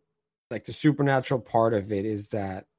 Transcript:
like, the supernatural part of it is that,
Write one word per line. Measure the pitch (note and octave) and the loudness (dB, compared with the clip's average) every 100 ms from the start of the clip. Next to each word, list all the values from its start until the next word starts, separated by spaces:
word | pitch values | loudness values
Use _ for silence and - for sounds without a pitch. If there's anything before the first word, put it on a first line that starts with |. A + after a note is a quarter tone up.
| _ _ _ _ - | _ _ _ _ -10
like, | A2 | -10
the | - | -8
supernatural | A2+ D3+ D3 C#3+ C3+ - C3 | 0 2 4 2 2 0 -4
part | - A#2 A2+ | 0 2 4
of | G#2+ G2 | 2 -2
it | G2+ A2 | -4 -2
is | G#2 G#2 | -6 -6
that, | G#2+ F#2+ F#2+ - | -6 -6 -8 -14